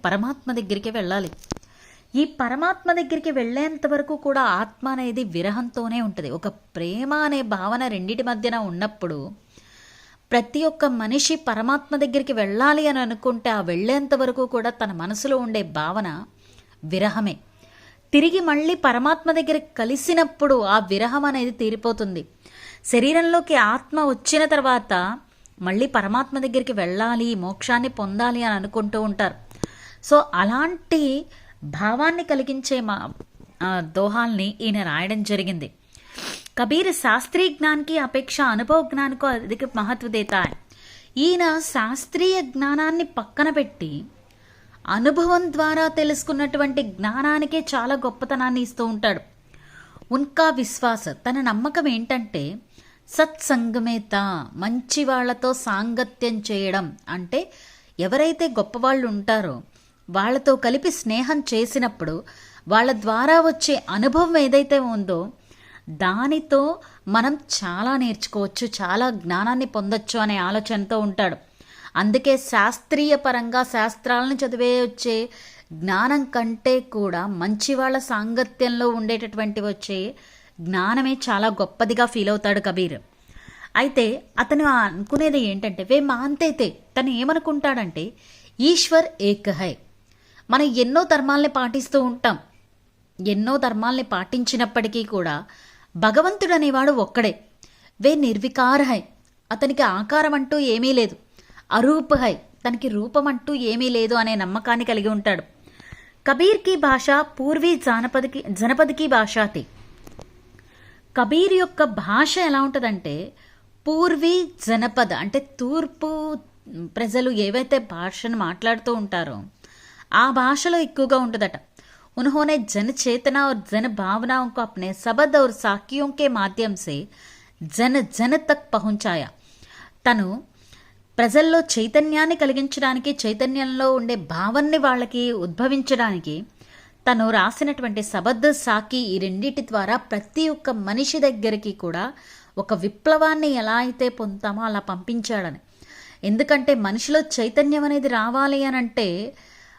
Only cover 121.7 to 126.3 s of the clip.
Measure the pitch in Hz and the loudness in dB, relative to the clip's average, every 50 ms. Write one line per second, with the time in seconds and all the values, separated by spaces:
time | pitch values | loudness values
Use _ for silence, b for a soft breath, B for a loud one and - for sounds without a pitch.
121.7 | _ b b b b b b b b - 247 277 277 302 302 302 311 302 220 202 | _ b b b b b b b b -2 0 0 2 2 2 2 2 0 0 -2
122.7 | - 202 208 226 262 - - 254 233 247 240 277 269 285 277 277 262 214 190 - | -2 -2 -2 -2 -2 -2 0 0 0 0 0 0 2 2 2 2 0 -2 -4 -4
123.7 | 202 214 226 254 214 202 196 185 196 220 226 240 254 262 254 240 220 - 233 220 | -2 -2 -2 -2 -4 -4 -2 -2 -2 -2 0 0 0 0 -2 -2 -4 -6 -6 -6
124.7 | - - 185 185 190 - - 233 226 233 294 294 269 294 277 254 220 - - 220 | -6 -8 -8 -8 -8 -6 -4 -2 2 2 4 6 6 6 6 6 2 0 -2 -2
125.7 | 196 202 - - 262 277 285 277 277 277 294 277 | -2 -2 -4 -6 -4 -4 -4 -4 -2 0 0 2